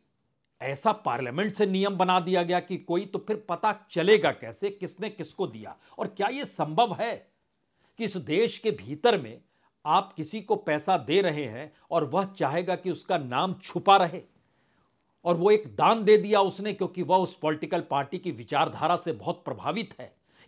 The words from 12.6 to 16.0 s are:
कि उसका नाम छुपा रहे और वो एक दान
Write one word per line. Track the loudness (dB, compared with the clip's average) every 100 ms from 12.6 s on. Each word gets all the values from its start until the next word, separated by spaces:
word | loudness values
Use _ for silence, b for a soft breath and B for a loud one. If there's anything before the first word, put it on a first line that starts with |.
| -2 -4
कि | -4
उसका | -6 -2 -2
नाम | -2 -2 -2
छुपा | -4 -6 -2 6 6
रहे | 6 -2 -16 _ _ _ _ _ _ _ _ _
और | 0 4
वो | 6
एक | 4 2 2
दान | 4 4